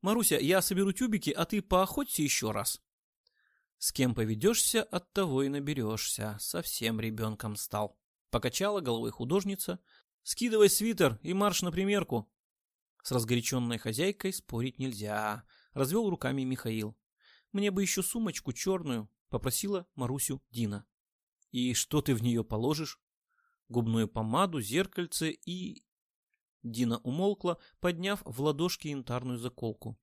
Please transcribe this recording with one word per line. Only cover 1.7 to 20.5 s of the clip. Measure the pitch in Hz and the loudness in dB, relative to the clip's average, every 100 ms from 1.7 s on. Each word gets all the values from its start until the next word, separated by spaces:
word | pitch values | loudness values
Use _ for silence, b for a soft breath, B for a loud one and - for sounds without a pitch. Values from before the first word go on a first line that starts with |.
| 185 190 - 285 - | 4 4 0 -2 0
ещё | 143 - 110 | 0 2 0
раз». | 104 98 - _ _ _ _ _ _ _ _ _ _ | -2 -2 -4 _ _ _ _ _ _ _ _ _ _
«С | - | -4
кем | - 127 | 2 2
поведёшься, | 120 110 110 165 233 - 233 | 2 0 2 2 4 2 2
от | - - - | 0 -4 -4
того | - 185 131 | -2 0 2
и | 139 | 0
наберёшься. | 143 143 147 110 110 - - 110 107 | -2 -2 -2 -2 -2 -2 -4 -4 -6
Совсем | - 175 175 - 113 110 | -6 -6 -4 -2 -2 -2
ребёнком | 113 110 110 107 110 104 | -4 -4 -4 -4 -6 -6
стал», | - 104 104 _ _ _ _ | -6 -4 -4 _ _ _ _
покачала | 123 123 - 196 208 | -2 -2 0 0 0
головой | 139 117 117 | 0 -2 -2
художница. | - 120 180 196 196 - 180 b b _ _ | -6 0 0 0 -4 -4 -6 b b _ _
«Скидывай | - - 240 220 208 | -8 -2 0 8 8
свитер | - 220 220 156 113 | 8 0 4 4 4
и | 156 | -4
марш | 185 208 180 | 2 2 2
на | 180 | -2
примерку». | 165 190 202 170 120 104 _ _ _ _ _ _ _ | 0 2 2 2 -2 -4 _ _ _ _ _ _ _
«С | - | -2
разгорячённой | 127 110 120 117 127 120 117 | -2 2 0 2 0 0 -2
хозяйкой | - 113 180 202 190 | -4 0 -2 0 -4
спорить | 190 - 117 127 - | -6 -6 -4 -4 -4
нельзя», | 131 107 104 107 107 107 - b b | -6 -4 -4 -2 -2 -4 -10 b b
развёл | - 135 190 220 | -2 0 2 0
руками | 175 127 135 | 0 -2 -2
Михаил. | 131 131 120 110 107 110 _ _ b b b | -2 -2 -2 -2 -4 -8 _ _ b b b
«Мне | 196 202 | -2 0
бы | 190 | 0
ещё | 196 - | 0 0
сумочку | 185 240 220 - - | -2 -2 -2 -4 -6
чёрную», | 123 - 190 156 120 104 _ _ | -4 0 0 0 -4 -6 _ _
попросила | 123 131 - 196 202 170 - | -4 -2 -2 -2 -4 -4 -6
Марусю | 123 135 - 135 _ | -4 -2 -2 -4 _